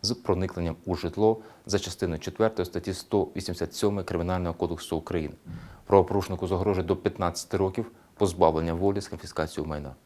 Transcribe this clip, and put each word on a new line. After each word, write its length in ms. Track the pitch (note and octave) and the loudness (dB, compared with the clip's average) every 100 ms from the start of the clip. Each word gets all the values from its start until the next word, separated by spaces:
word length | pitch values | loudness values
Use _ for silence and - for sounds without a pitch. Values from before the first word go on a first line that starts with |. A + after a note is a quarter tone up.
з 100 | G#2+ | -4
проникненням 640 | A#2 - F2+ F#2 - E2+ D#2+ | -4 0 0 0 -2 -4 -4
у 100 | - | -4
житло 460 | F2 F2 E2 A2 A2 - - - | -4 -4 2 4 4 -4 -20 -2
за 120 | G2 | -2
частиною 420 | - - F2+ D#2+ | -2 -4 -4 -4
четвертої 460 | - F2+ A2 G#2+ F2 | -8 0 0 2 -4
статті 260 | F2+ F2+ | -4 -6
сто 360 | F#2 - G2+ F2+ - | -8 0 0 0 -4
вісімдесят 380 | G2 F2 D#2+ | -6 -4 -6
сьомої 320 | - G#2 G2+ F#2 | 0 0 0 -2
Кримінального 480 | F2 E2+ F#2 F2 | -2 0 0 -2
кодексу 420 | E2 E2+ E2+ - D#2+ | -2 -4 -4 -4 -6
України. 380 | - F2 D2+ - - - - - - | -2 -4 -4 -10 -14 -14 -14 -20 6
Правопорушнику 600 | G2 F2+ G2+ F#2 F#2 F#2 | 6 6 0 -2 -4 -2
загрожує 400 | F#2+ G2 F#2 F2+ | 0 2 0 2
до 100 | F#2 | 0
п'ятнадцяти 600 | G2+ - F2+ E2+ - G2 | 0 0 -2 -2 -4 0
років 340 | F#2+ F#2+ A2 - - - | 0 0 -8 -10 -20 0
позбавлення 580 | G2+ E2+ E2 D#2+ E2 | 0 6 6 6 0
волі 260 | E2 G2 G2+ | 2 0 0
з 80 | - | -6
конфіскацією 600 | F2 - - D#2 - D#2 | -12 -10 -4 -4 -4 -6
майна. 260 | D2+ C#2+ C2 | -6 -8 -14